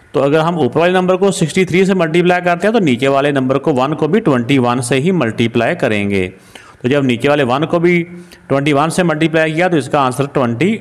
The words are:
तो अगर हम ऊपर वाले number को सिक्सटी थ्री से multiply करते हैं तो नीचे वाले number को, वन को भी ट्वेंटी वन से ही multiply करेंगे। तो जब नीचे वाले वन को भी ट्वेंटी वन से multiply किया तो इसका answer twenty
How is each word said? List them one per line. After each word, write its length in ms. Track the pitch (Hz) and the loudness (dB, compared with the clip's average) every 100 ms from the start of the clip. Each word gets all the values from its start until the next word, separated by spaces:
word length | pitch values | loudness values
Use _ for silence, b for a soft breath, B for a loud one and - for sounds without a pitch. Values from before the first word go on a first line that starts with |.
| B | B
तो 60 | 139 | -2
अगर 180 | 139 156 | 0 2
हम 200 | 160 175 | 0 0
ऊपर 220 | 123 151 | 0 2
वाले 120 | 175 | 0
number 240 | 185 180 185 | 2 0 0
को 140 | 196 | 0
सिक्सटी 340 | - 156 190 | 0 -2 0
थ्री 200 | 180 180 190 | 0 2 2
से 80 | |
multiply 460 | 180 160 170 180 180 | 0 0 2 2 0
करते 260 | 175 175 202 | 0 -2 0
हैं 60 | |
तो 60 | 226 | 0
नीचे 280 | 160 113 135 | 0 0 2
वाले 240 | 139 143 | 2 0
number 260 | 139 131 139 | 0 0 0
को, 140 | 160 | 0
वन 200 | 127 139 | 0 0
को 160 | 147 151 | -2 0
भी 120 | 214 | 0
ट्वेंटी 380 | 196 127 117 139 | 2 0 2 0
वन 220 | 120 123 | 2 -2
से 160 | 123 135 | -2 0
ही 160 | 170 | 0
multiply 640 | 180 113 110 117 117 120 | 0 -2 -2 -2 0 -2
करेंगे। 540 | 170 131 104 101 98 92 - B B B B | 0 -2 -2 0 -2 -4 -8 B B B B
तो 60 | 123 | -2
जब 160 | 143 | 0
नीचे 240 | 135 117 139 | 0 0 0
वाले 140 | 147 | 0
वन 220 | 123 139 | 0 0
को 160 | 156 170 | -2 0
भी 220 | 175 175 165 B B B - | 2 0 -2 B B B -4
ट्वेंटी 240 | 135 143 | -2 0
वन 160 | 139 160 | 0 0
से 140 | 160 | 0
multiply 500 | 175 151 160 160 160 | -2 0 0 0 0
किया 160 | 156 180 | 0 0
तो 80 | 165 | 0
इसका 240 | 131 151 | 0 0
answer 260 | 131 123 127 | 0 -2 -4
twenty 540 | 151 120 117 180 214 | -2 -2 0 -2 -2